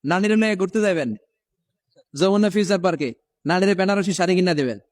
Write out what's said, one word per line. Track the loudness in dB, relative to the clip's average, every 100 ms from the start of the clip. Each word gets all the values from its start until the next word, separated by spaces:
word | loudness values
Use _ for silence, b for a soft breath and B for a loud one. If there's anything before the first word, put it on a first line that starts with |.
নানির | 0 0 2 2
নিয়ে | 0
ঘুরতে | -2 -2 0
যাবেন | 0 0 -4 -8 _ _ _ _ _ _ _ _ _
যমুনা | -2 2 2 2
ফিউচার | 0 0 0
পার্কে, | 0 -2 -6 -8 _ _
নানিরে | -2 0 2
বেনারসি | 2 0 0 -2
শাড়ি | 0 2
কিনা | 2 2
দিবেন | 0 -2 -6 _